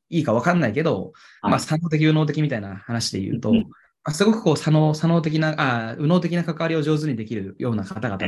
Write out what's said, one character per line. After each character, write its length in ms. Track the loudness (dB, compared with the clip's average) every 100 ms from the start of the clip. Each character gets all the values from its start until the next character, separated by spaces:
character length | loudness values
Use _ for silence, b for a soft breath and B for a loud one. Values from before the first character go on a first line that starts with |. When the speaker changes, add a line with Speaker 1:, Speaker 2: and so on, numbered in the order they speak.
| _
Speaker 1:
い 120 | -2
い 40 |
か 80 | 2
分 100 | 2
か 100 | 2
ん 60 | 2
な 100 | 2
い 40 |
け 100 | 0
ど、 300 | 0 -2 -6 b b b
Speaker 2:
は 80 | 0
い。 20 |
Speaker 1:
ま 40 | 0
あ、 40 |
左 180 | 0 -2
脳 100 | 0
的、 120 | 2
右 120 | 4
脳 140 | 4 2
的 160 | 0
み 60 | -2
た 80 | -2
い 40 |
な 160 | -6 -12
話 340 | -6 -4 -4
で 80 | -4
言 160 | -4 -2
う 40 |
と、 100 | 2
Speaker 2:
う 20 |
ん、 40 | 2
う 20 |
ん。 20 |
Speaker 1:
ま 480 | 2 -8 _ _ -8
あ、 0 |
す 120 | 2
ご 80 | 2
く 100 | 4
こ 100 | 2
う、 40 | 2
左 160 | 4
脳、 220 | 4 4
左 120 | 2 2
脳 160 | 2
的 160 | 2 0
な、 520 | 0 0 0 0 -4
あ 20 |
ー、 40 | -4
右 100 | 2
脳 100 | 2
的 160 | 2
な 80 | -2
関 140 | -4 -4
わ 80 | -2
り 80 |
を 80 | 0
上 160 | 0 0
手 80 | 0
に 80 |
で 100 | -4
き 120 | -4 -6
る 180 | -8 -6
よ 100 | -2
う 60 | -2
な 80 |
方 240 | -4 -6 -4
々 80 |
っ 20 | -4